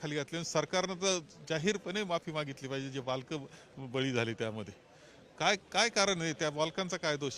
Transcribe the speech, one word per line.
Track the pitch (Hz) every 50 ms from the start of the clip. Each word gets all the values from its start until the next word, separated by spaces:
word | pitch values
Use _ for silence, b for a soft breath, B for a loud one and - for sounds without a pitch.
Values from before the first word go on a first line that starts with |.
| -
खाली | 151 147
घातली | 151 143 - 165
आणि | 165 170
सरकारनं | - - 160 147 - - 185 185 185 190
तर | 170 190 196 185 180 156 - - - 151 -
जाहीरपणे | 160 156 151 202 214 202 208 226 208 208 214
माफी | 185 170 165 - - 156
मागितली | 156 151 143 139 - 131 131
पाहिजे, | 135 135 135 135
जे | 131 139
बालकं | 127 127 127 135 127 - 165 151 135 127 B B B B -
बळी | - 135 127 120 135 131 135 127
झाले | 120 117 113 113
त्यामध्ये. | - 117 113 107 110 104 101 98 - - B B B B B B B B - - -
काय, | 156 180 208 185 - - -
काय | 180 220 233
कारण | 220 220 196 202 196 170
आहे? | 165 160 151
त्या | - 165 151
बालकांचा | 143 147 156 160 160 - 190 175 185
काय | 175 - 160 151
दोष | 143 143 135 131